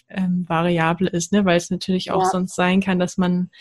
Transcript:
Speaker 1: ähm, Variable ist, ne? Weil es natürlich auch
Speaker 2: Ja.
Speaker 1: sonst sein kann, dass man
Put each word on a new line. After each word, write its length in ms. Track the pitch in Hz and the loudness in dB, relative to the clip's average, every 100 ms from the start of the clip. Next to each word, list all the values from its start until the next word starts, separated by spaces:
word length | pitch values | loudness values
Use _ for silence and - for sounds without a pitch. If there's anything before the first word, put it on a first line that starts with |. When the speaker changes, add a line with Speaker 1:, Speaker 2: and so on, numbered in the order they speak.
| - | -12
Speaker 1:
ähm, 360 | 190 185 180 175 | -4 -2 -2 -2
Variable 600 | 165 175 170 160 170 185 | -2 0 2 0 0 0
ist, 240 | 170 170 | -2 0
ne? 120 | 202 | 2
Weil 120 | 190 175 | 4 2
es 120 | 175 | 0
natürlich 400 | 180 - 185 - | -6 -2 -2 0
auch 100 | 185 | 0
Speaker 2:
Ja. 80 | 185 | 0
Speaker 1:
sonst 240 | 185 180 - | 0 -2 0
sein 240 | 180 190 | 2 2
kann, 180 | 190 180 | 2 0
dass 180 | 180 - | 0 0
man 320 | 180 180 180 - | 0 0 -2 -8